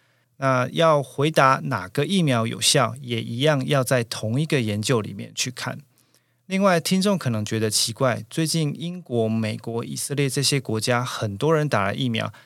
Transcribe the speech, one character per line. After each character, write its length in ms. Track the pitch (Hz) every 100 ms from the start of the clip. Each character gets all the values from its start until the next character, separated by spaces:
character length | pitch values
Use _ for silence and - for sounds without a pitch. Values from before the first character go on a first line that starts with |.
| _ _ _ -
那 280 | 135 127 127
要 340 | 151 165 147
回 260 | - - 151
答 300 | 156 135 131 147
哪 240 | 107 92
个 160 | - 147
疫 180 | 196
苗 240 | 151 120 113
有 140 | 117
效， 340 | - 147 113 123
也 200 | 123 113
一 180 | 120 120
样 240 | 151 139 139
要 160 | 143
在 220 | 120 127 117
同 340 | - 110 127
一 60 | 156
个 160 | 143
研 200 | 107 104
究 200 | 107 117
里 120 | 107
面 200 | 101 113 -
去 160 | 127
看。 280 | - - - - _ _ _ _ _ -
另 180 | 190
外， 160 | 196 170
听 220 | - 185
众 160 | 202 185
可 120 | 127
能 140 | 110
觉 160 | 104 110
得 100 | 107
奇 220 | - -
怪， 320 | - 131 110 107
最 180 | - 160
近 260 | 165 147 -
英 220 | 170 180
国、 260 | 160 120 110
美 300 | 113 110 113
国、 260 | 117 117
以 140 | 131 135
色 180 | - 143
列 140 | 139
这 120 | 143
些 200 | 131 139
国 180 | - 110
家 240 | 123 120
很 320 | 127 - 110 98
多 180 | 151
人 140 | 156 147
打 160 | 107
了 100 | 98
疫 140 | - 127
苗， 240 | 113 107 -